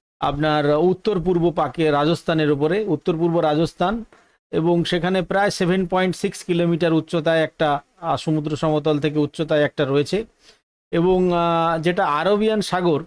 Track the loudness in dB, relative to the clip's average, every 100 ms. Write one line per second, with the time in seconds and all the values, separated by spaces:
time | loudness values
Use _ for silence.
0 | _ -6 -4 -2 0 2 2 2 2 0
1 | -2 0 0 2 2 0 -2 0 0 2
2 | 2 0 0 0 2 2 0 0 -2 -2
3 | -2 -2 0 0 2 0 -2 -2 -2 -2
4 | -8 -20 _ _ _ -2 2 2 0 -2
5 | 0 -2 0 0 0 0 0 0 0 0
6 | 0 -2 -6 -6 -2 0 0 2 2 0
7 | 0 -2 0 0 0 -2 -2 -2 -6 _
8 | -4 -4 0 -2 -2 -2 0 0 0 0
9 | 0 -2 -2 -4 -2 0 0 0 0 0
10 | 0 -4 -6 _ -20 _ _ _ _ 0
11 | 2 2 2 2 0 0 0 0 -2 0
12 | 0 0 0 2 2 0 -2 -2 0 0